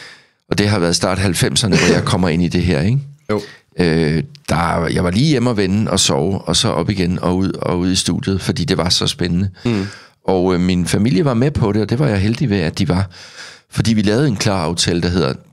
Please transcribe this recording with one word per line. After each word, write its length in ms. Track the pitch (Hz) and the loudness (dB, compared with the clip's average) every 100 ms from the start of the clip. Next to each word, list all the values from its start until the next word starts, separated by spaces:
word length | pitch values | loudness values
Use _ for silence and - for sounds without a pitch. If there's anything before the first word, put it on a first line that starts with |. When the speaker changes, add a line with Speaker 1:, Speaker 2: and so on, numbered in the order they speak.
| - - _ _ - | -20 -20 _ _ -6
Speaker 1:
og 60 | 165 | 0
det 100 | 104 | 2
har 100 | 104 | 2
været 160 | 85 85 | 2 0
start 240 | 98 90 | 0 0
halvfemserne, 580 | 95 82 107 69 104 85 | 0 0 0 0 2 2
hvor 160 | 87 | 2
jeg 100 | 85 - | 2 2
Speaker 2:
<laughs> 40 | |
Speaker 1:
kommer 180 | 98 90 | 2 2
ind 140 | 80 | 2
i 40 | 87 | 0
det 140 | 90 | 0
her, 180 | 87 76 | 0 2
ikke? 180 | 92 135 143 - - | 2 0 -4 -14 -6
Speaker 2:
Jo. 100 | 107 - - _ - | -6 -6 -18 _ -2
Speaker 1:
Øh, 440 | 87 80 78 80 - - - | 2 2 2 0 -4 -10 -4
der, 380 | 76 85 85 85 | -2 0 -2 -2
jeg 160 | 82 | 0
var 80 | 90 | 0
lige 140 | 95 156 | 2 2
hjemme 200 | 135 123 | 2 0
og 80 | 107 | 0
vende 340 | 92 101 110 | 0 0 0
og 80 | 95 | 0
sove, 420 | - 71 82 98 | 2 2 0 -2
og 140 | - - | -2 0
så 120 | 110 | 0
op 220 | 76 - | 0 -2
igen 300 | 98 87 90 | 0 0 0
og 180 | 85 92 | 0 0
ud, 140 | 95 | 0
og 260 | - - 90 | -2 -2 0
ud 120 | 90 | 0
i 40 | 92 | 0
studiet, 460 | - 85 - 95 | 0 -2 -2 -2
fordi 240 | - 90 80 | -2 -2 0
det 120 | 87 | 0
var 120 | 87 | 0
så 180 | - - | 0 -2
spændende. 420 | - 87 87 98 - 123 | -2 -2 0 -2 -4 -2
Speaker 2:
Mm. 200 | 107 98 - - _ - | -2 -4 -10 -20 _ 0
Speaker 1:
Og, 260 | 95 90 | 2 2
øh, 60 | 90 | 2
min 260 | 90 90 85 | 2 2 0
familie 400 | 92 110 180 147 | 2 2 2 2
var 80 | |
med 180 | 117 139 | 2 0
på 200 | 151 107 | 0 0
det, 100 | 107 | 0
og 80 | 104 | 0
det 100 | 123 | 0
var 80 | 147 | 0
jeg 120 | 101 | 0
heldig 300 | 101 117 123 | 0 0 0
ved, 80 | 101 | 0
at 220 | 80 - | 0 -2
de 80 | 98 | 0
var. 220 | 90 95 - - - - - _ | 0 -2 -8 -20 -20 -20 -20 _
Fordi 220 | - 104 | -2 0
vi 80 | 107 | 2
lavede 260 | 104 110 151 | 2 2 0
en 80 | 95 | 0
klar 280 | 110 95 | -2 0
aftale, 380 | 80 85 - 85 | -2 -2 0 0
der 80 | 87 | 0
hedder, 240 | 87 69 - - | 0 0 -2 -12